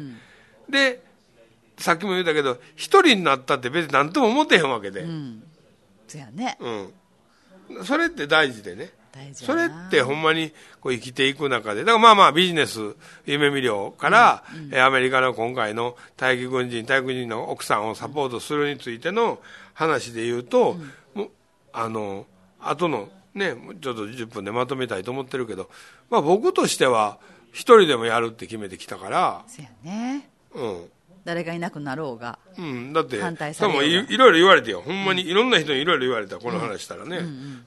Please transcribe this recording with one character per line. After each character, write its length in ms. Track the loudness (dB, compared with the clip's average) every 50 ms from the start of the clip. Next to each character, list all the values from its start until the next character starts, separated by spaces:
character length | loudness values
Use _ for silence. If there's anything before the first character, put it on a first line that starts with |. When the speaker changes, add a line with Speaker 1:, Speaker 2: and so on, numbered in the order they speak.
Speaker 1:
ん。 200 | -10 -14 -16 -18 -20 _ -20 -20 _ _ _ _ _ -2
Speaker 2:
で、 320 | 0 2 2 2 0 -4 -14 _ _ _ _ _ _ _ -20 _ _ _ _ _ _ -6
さ 140 | 0 0 0
っ 60 | 0
き 60 | 0
も 80 | -4 -2
言 100 | -2 0
っ 20 |
た 80 | 0 2
け 100 | 2 2
ど、 180 | 0 -2 -4 -8 -20 _
一 260 | -14 -6 4 6 6 8
人 140 | 8 6
に 80 | 6 4
な 120 | 2 2
っ 40 | 2
た 160 | 2 -2 -2
っ 20 | -2
て 100 | -2 -2
別 180 | -2 -2 -2
に 60 | 2 2
何 200 | 2 2 4 2
と 80 | 2
も 80 | 2 2
思 160 | 2 2 2
っ 20 |
て 80 | 4 4
へ 40 | 4
ん 100 | 4 2
わ 100 | -2 -2
け 120 | -6 -8 -10
で。 80 | -8
Speaker 1:
う 60 | -10 -8
ん。 340 | -8 -10 -10 -12 -14 -16 -20 -20 _ _ _ _ _ _ _ _ _ _ _
そ 100 | -20 -18
や 140 | -18 -18 -16
ね。 260 | -10 -8 -8 -8 -8 -8
Speaker 2:
う 100 | -8 -8
ん。 1120 | -8 -8 -10 -12 -16 _ _ _ _ _ _ _ _ _ _ _ -20 -20 -20 -18 -16 -12 -6
そ 140 | -4 -2 0
れ 80 | -2
っ 40 | -2
て 180 | -4 -6 -2 2
大 240 | 4 4 4 2 -2
事 100 | -6 -12
で 140 | -14 -14
ね。 160 | -14 -14 -18 _ _ _ _
Speaker 1:
大 240 | -20 -20 -20 -18 -18
事 100 | -12 -4
や 100 | -2 -2
な。 120 | 0 0 -2
Speaker 2:
そ 60 | -4
れ 120 | -8 -6 2
っ 20 |
て 120 | 2 2 2
ほ 100 | 2 0
ん 100 | 0 2
ま 100 | 2 2
に 200 | 2 -2 -6 -8 -16 -20 -20 -20 _
こ 100 | -6 -4
う 20 | -4
生 80 | -4
き 120 | -6 -10 -2
て 140 | 0 0 0
い 60 | 0
く 140 | 0 -2 -2
中 260 | -2 -2 -2 -4 -4
で、 60 | -2
だ 60 | 2
か 60 | 2 4
ら 60 | 8
ま 120 | 8 8
あ 40 | 10
ま 120 | 10 8
あ 60 | 6 8
ビ 140 | 4 2
ジ 80 | 2 2
ネ 120 | 0 0
ス、 280 | 0 -2 -8 -8 -10 -10 _ -20 -20 -20 -16 -8
夢 240 | -6 -2 2 2 2
見 120 | 2 2 0
了 280 | 0 0 -2 -4 -8
か 200 | -8 -4 -2 2
ら、 340 | 6 6 6 6 4 2 -4 -18 -18
Speaker 1:
う 20 |
ん、 80 | -16 -12
う 20 | -4
ん。 60 | 2
Speaker 2:
え、 60 | 4
ア 100 | 4 4
メ 100 | 4 4
リ 100 | 2 2
カ 100 | 2 2
の 140 | 2 2 0
今 200 | -2 -4 -4 -4
回 200 | -4 -4 -4 -4
の 220 | -6 -6 -6 -8 -12 -20 -20 _
退 200 | -4 0 0 0 0 -2
役 80 | -4
軍 200 | -4 -4 -4 -4
人、 140 | -6 -6 -2
退 140 | 0 0 0
役 80 | 0
軍 100 | -2 -6
人 120 | -6 -6 -6
の 220 | -6 -8 -6 -8
奥 140 | -8 -8 -4
さ 120 | -2 -2
ん 120 | 0 0 -4
を 60 | -6
サ 140 | -6 -10 -10
ポ 180 | -4 -4 -4
ー 40 | -4
ト 80 | -4 -6
す 160 | -6 -4 -2
る 180 | -2 -2 -2 -4
に 60 | -6
つ 120 | -10 -12
い 100 | -12 -8
て 100 | -6 -4
の 300 | -2 0 0 -2 -2 -6 -10 -20 -20 -20 -20 -16 _
話 380 | -2 0 0 0 0 -2 -6 -8
で 120 | -6 -4
言 140 | -4 -4 -4
う 60 | -4
と、 280 | 0 2 2 2 2 0
Speaker 1:
う 20 |
ん。 180 | -4 -10 -16 -18 -20 _ _ -10
Speaker 2:
も 100 | -10 -10
う、 60 | -10 _ _ _ _ _ _ _ _ -10
あ 160 | -8 -8 -6
の、 380 | -6 -6 -8 -8 -10 -12 -14 _ _ _ _ _ _ _
後 280 | -6 -6 -4 -2 -2 -2
の 200 | -2 -2 -6 -8 -16 -20 _ _ -8
ね、 220 | -6 -4 -4 -4 -8 -12 -18 -18 -12
ち 80 | -8 -8
ょ 40 | -8
っ 20 |
と 100 | -6 -8 -10
十 180 | -10 -12 -12
分 180 | -10 -10 -10 -8
で 80 | -6 -2
ま 140 | -2 -2
と 100 | -2 -4
め 100 | -6 -6
た 120 | -6 -6 -8
い 40 | -6
と 80 | -8
思 120 | -8 -8 -10
っ 40 |
て 100 | -8 -8
る 100 | -8 -8
け 100 | -8 -8
ど、 120 | -12 -12 -14 -16 -20 -20 -20 -20 _ _ -2
ま 80 | 0 0
あ 20 | 2
僕 300 | 2 2 2 2 0 0
と 140 | 2 0
し 100 | 0 2
て 100 | 2 2
は 320 | 4 4 4 2 0 -2 -10 _ -20 -20 -20 _ _
一 100 | -14 -6 4 8 8 8
人 80 | 8
で 100 | 6 4
も 80 | 0 0
や 160 | 0 0 0
る 60 | 0
っ 40 | -2
て 160 | -6 -10 -14
決 120 | -12 -10 -10
め 100 | -10 -12
て 80 | -12
き 100 | -14 -14
た 100 | -14 -14 -12
か 100 | -10 -4
ら。 340 | -2 0 0 0 -2 -4 -14 -20
Speaker 1:
そ 140 | -20 -20 -20
や 60 | -20 -20 _ -14
ね。 460 | -12 -10 -8 -6 -6 -6 -8 -10 _ _ _ _ _ -10
Speaker 2:
う 100 | -8 -6
ん。 200 | -6 -6 -8 -12 -18 _ _ _ _ _ _ -10
Speaker 1:
誰 200 | -8 -6 -6 -6
が 100 | -6 -6
い 60 | -6
な 100 | -6 -8
く 80 | -8 -8
な 160 | -8 -8 -8
ろ 120 | -6 -6
う 120 | -8 -8 -10
が、 220 | -12 -14 -14 -14 _ -20 -14 -12
Speaker 2:
う 20 |
ん。 320 | -10 -8 -8 -8 -8 -4 -2
だ 100 | -2 -2
っ 20 |
て、 160 | -2 -4 -4
Speaker 1:
反 160 | -4 -4 -6
対 180 | -6 -8 -8 -4
さ 140 | 0 0 2
れ 40 | 2
よ 60 | 4
う 20 |
が。 80 | 4 4
Speaker 2:
で 140 | 2 2 0
も 60 | 0
い-、 20 | 4
い 40 | 8
ろ 100 | 8 8
い 20 | 8
ろ 60 | 8
言 80 | 8 8
わ 80 | 8
れ 60 | 6 6
て 100 | 0 -6
よ。 80 | -6
ほ 120 | -6 -8 -6
ん 120 | -4 -2
ま 100 | -2 -2
に 100 | -2 -2
い 80 | 0 2
ろ 120 | 2 2
ん 60 | 4
な 100 | 2 2
人 120 | 2 0 -2
に 80 | -2
い 40 | 2
ろ 100 | 2 0
い 40 | 2
ろ 80 | 0
言 40 | -2
わ 80 | -2 -2
れ 80 | -4
た、 80 | -6 -10
Speaker 1:
う 40 | -10
ん。 20 | -8
Speaker 2:
こ 80 | -6
の 80 | -6 -4
話 240 | -4 -6 -8 -10 -10
し 60 | -12
た 80 | -14
ら 80 | -14 -12
ね。 140 | -10 -10 -8
Speaker 1:
う 40 | -8
ん、 20 |
う 40 | -8
ん、 20 |
う 0 |
ん。 320 | -10 -12 -14 -14 -14 -16 -14